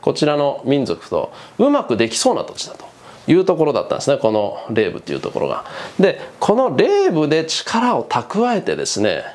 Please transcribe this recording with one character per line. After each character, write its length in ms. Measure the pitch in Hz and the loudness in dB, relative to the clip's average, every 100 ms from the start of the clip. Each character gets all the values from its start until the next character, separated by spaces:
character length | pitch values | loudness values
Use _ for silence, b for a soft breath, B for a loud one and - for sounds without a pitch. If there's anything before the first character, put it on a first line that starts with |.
こ 140 | - | 0
ち 100 | 139 | 2
ら 120 | 151 147 | 2 2
の 260 | 143 - | 0 -2
民 220 | 113 143 113 | 0 0 0
族 240 | 80 - | -4 -4
と 200 | 85 - B B - | -4 -4 B B 0
う 100 | 254 | 2
ま 160 | 285 | 2
く 140 | - - | 0 0
で 100 | - | 0
き 80 | 220 | 2
そ 160 | 262 | 0
う 20 | |
な 100 | 175 | 0
土 100 | - | -4
地 140 | - - | -10 -12
だ 60 | |
と 120 | - - - B B - | -12 -20 -20 B B 4
い 40 | |
う 100 | 165 | 4
と 100 | 190 | 4
こ 120 | 170 156 | 2 2
ろ 80 | |
だ 80 | 120 | 2
っ 60 | 82 | 0
た 80 | - | -4
ん 20 | |
で 60 | |
す 60 | - | 0
ね、 60 | 139 | 2
こ 160 | 110 | 2
の 260 | 110 101 - - | 2 0 -4 -4
霊 180 | 113 101 | 0 0
部 120 | - | -2
っ 20 | |
て 100 | - | -6
い 40 | 69 | -6
う 40 | |
と 100 | - | -4
こ 100 | - | -4
ろ 80 | 69 | -4
が。 180 | - - B B - | -4 -8 B B 0
で、 220 | 185 - B - | 0 0 B -4
こ 140 | - | 0
の 200 | 214 254 | 2 2
霊 360 | 135 247 403 381 | 2 2 4 2
部 180 | 170 151 | 2 2
で 160 | 156 | 0
力 520 | 160 - - 226 247 180 | 0 -6 -2 0 0 0
を 80 | |
蓄 520 | - 135 113 196 240 226 | -2 -4 -2 -2 0 0
え 60 | |
て 140 | - 73 | -2 -4
で 100 | 71 | -4
す 160 | - | -2
ね 220 | 104 80 - | 0 -2 -6